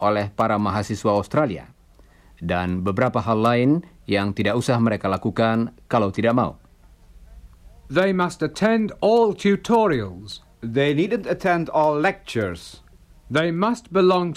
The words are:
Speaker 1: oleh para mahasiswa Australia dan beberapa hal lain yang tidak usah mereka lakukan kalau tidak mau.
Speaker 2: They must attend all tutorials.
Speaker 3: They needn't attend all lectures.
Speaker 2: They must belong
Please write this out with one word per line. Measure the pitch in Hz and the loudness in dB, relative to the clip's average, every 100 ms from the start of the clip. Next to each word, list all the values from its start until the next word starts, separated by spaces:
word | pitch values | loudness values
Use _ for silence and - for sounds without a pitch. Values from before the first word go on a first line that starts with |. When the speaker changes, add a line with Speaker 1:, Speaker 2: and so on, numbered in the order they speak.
Speaker 1:
oleh | 104 104 101 | 0 0 -2
para | - 113 104 | -2 0 0
mahasiswa | 104 104 104 107 113 | 0 -2 -4 -2 0
Australia | 101 98 151 147 82 - - _ _ - _ _ - | 0 0 -2 -2 -4 -12 -20 _ _ -20 _ _ -12
dan | 85 87 90 90 | -4 -2 -2 -2
beberapa | 92 98 127 117 | -2 0 0 0
hal | 110 110 | -2 0
lain | 113 120 127 160 - - - | 2 2 2 0 -2 -16 -4
yang | 101 101 | -2 -2
tidak | 98 101 117 | -2 -2 0
usah | 120 120 | 0 0
mereka | 113 104 - | 2 0 -2
lakukan | 92 113 98 113 113 113 - - | -2 -4 0 0 0 -4 -8 -2
kalau | 120 101 | 0 0
tidak | 95 113 | 0 0
mau. | 123 92 - - _ - - - - - - - - - - - | 2 0 -4 -20 _ -20 -20 -20 -20 -20 -20 -20 -20 -20 -20 -4
Speaker 2:
They | 139 196 185 | 0 0 2
must | 180 - | -2 -2
attend | 156 151 214 226 214 - | -6 0 0 2 0 0
all | 196 233 226 185 | 2 4 2 2
tutorials. | 202 196 - 226 208 135 98 90 104 - _ - | 0 0 2 2 4 0 -4 -12 -16 -20 _ -14
Speaker 3:
They | 117 117 143 147 | -4 0 0 2
needn't | 196 220 185 | 0 -2 -4
attend | - 190 170 160 | -4 0 0 0
all | 156 151 | 0 2
lectures. | 147 151 - - 120 98 85 - - - - _ - - | 2 0 -2 -8 -4 -4 -6 -14 -20 -20 -20 _ -20 -4
Speaker 2:
They | 131 170 | -2 0
must | 170 208 240 - | 0 -2 -2 -2
belong | 175 185 185 175 | 2 4 4 0